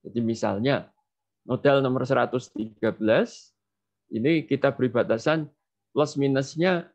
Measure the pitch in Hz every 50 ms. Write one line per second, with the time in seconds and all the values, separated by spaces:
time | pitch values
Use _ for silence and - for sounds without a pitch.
0 | _ 82 101 117 117 113 113 113 - 107 98 98 113 135 139 110 82 - _ _
1 | _ _ _ _ _ _ _ _ _ - - - - 151 139 139 135 131 127 131
2 | 127 127 135 120 123 123 - 127 123 - _ - 110 110 107 _ - 110 - -
3 | 110 107 110 151 233 233 - - - _ _ _ _ _ _ _ _ _ _ _
4 | _ _ - 113 113 143 165 160 151 - 139 131 - 139 135 - 131 127 104 120
5 | 110 - 113 113 - 156 156 160 151 143 _ _ _ _ _ _ _ _ _ -
6 | 151 147 - 147 139 139 135 135 139 135 - 156 170 190 185 170 170 - _